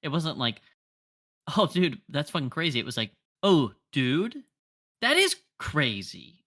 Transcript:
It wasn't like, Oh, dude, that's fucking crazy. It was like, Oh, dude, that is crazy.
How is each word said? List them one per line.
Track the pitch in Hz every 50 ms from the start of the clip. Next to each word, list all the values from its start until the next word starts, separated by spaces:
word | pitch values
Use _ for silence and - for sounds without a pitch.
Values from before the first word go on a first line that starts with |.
It | - 151
wasn't | 139 170 160 160 143
like, | - 127 120 104 - _ _ _ _ _ _ _ _ _ _ _ _ _ _ _ _ _ - -
Oh, | - 214
dude, | 160 - 175 185 175 - - _ _
that's | - 143 151 -
fucking | - 175 143 127
crazy. | - - 160 170 135 120
It | 110
was | - 117
like, | - 113 101 _ _ _ _ _ _ -
Oh, | 202 190 160 135 107 - _ _ _
dude, | - 147 131 123 131 156 196 233 - 294 254 _ _ _ _ _ _ _ _ _ _ _
that | - 240 294
is | 349 392 370 - - _ _ _ _
crazy. | - - - 151 147 123 107 98 95 - - 90 67 - _ _ _